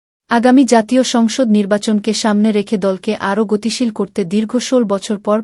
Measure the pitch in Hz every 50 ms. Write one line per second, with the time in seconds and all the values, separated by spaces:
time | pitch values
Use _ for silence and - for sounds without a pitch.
0 | _ _ _ _ _ - 233 240 220 254 254 277 269 226 240 226 214 220 254 262
1 | 247 - - 233 226 214 - - 262 220 208 208 202 185 208 202 - 220 214 202
2 | 208 226 202 - - 220 208 208 214 220 208 208 202 202 226 190 190 196 190 185
3 | - 220 208 - - 196 202 208 226 196 214 208 214 226 214 - 254 233 214 -
4 | 202 - - 214 196 165 196 214 220 214 - 247 240 - 262 247 240 196 202 190
5 | - - 208 196 - 214 208 220